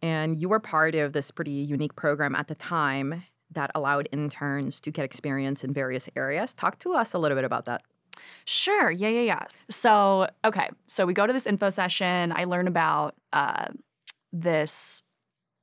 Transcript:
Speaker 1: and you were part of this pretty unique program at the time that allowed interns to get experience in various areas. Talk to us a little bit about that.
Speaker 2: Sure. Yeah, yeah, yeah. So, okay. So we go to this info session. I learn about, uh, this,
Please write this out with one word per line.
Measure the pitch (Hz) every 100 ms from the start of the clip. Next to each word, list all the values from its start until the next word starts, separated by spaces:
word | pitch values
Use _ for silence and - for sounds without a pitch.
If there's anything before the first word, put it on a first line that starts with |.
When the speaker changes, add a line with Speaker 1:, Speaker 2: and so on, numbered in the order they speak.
Speaker 1:
and | 165 160 156 160
you | 175
were | 220
part | 214 160 160
of | 160 147
this | 143 139
pretty | - 160
unique | 139 147 143 147 -
program | 156 147 143
at | 147 151
the |
time | 156 - 170 147 135 139 165 180 _ _
that | - 139
allowed | 156 139 143 143
interns | 139 151 - 143 139 139 -
to | -
get | 156 135
experience | - 147 135 135 139
in | 135
various | 143 131 131 - -
areas. | 135 147 247
Talk | - - -
to | 359
us | 339 220
a | 180
little | 156 135
bit |
about | 131 120
that. | 120 120 - _ _ - - -
Speaker 2:
Sure. | - - 359 415 247
Yeah, | 170 208
yeah, | 233
yeah. | 233 165 - - -
So, | - 240 214 196 196 190 -
okay. | 220 196 - - -
So | - 185
we |
go | 180 208
to |
this | 254 220
info | 202 202
session. | 190 180 - 185 180 175 170
I |
learn | 180 180 180
about, | 175 160 151 151 - _
uh, | - 143 - - - _ _ - - _
this, | 170 170 156 156 - - - - _ _ _ _ _